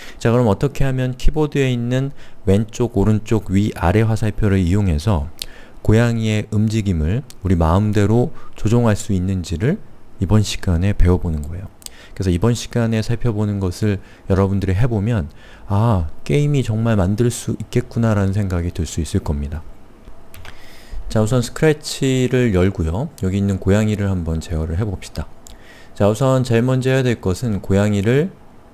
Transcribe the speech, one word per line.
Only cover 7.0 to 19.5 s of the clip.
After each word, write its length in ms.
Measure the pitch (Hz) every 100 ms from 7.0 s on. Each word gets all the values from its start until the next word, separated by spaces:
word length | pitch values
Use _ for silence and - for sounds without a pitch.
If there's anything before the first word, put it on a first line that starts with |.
| 78 110 - -
우리 120 | 92 90
마음대로 760 | 82 90 107 104 101 113 123 - - -
조종할 400 | 101 120 117 101
수 160 | -
있는지를 680 | 95 92 95 85 80 110 208 - - - -
이번 200 | 90 107
시간에 520 | 101 - - 85 98
배워보는 480 | 101 87 90 90 78
거예요. 260 | 73 87 95 - - - -
그래서 160 | - 95
이번 240 | 87 110
시간에 480 | 117 - 120 113 113
살펴보는 580 | 107 117 123 107 107 101
것을 400 | 95 - 107 98 - - -
여러분들이 440 | 95 98 98 92 95
해보면 540 | 127 110 104 117 73 - - - -
"아, 420 | 101 117 98 80 -
게임이 400 | - 143 147 143
정말 320 | 123 107 117 107
만들 360 | 90 104 120
수 240 | 113 - -
있겠구나"라는 720 | - 123 - - 113 104 98
생각이 380 | 98 98 90 85
들 140 | - 80
수 160 | -
있을 180 | 78 98
겁니다. 420 | - 71 71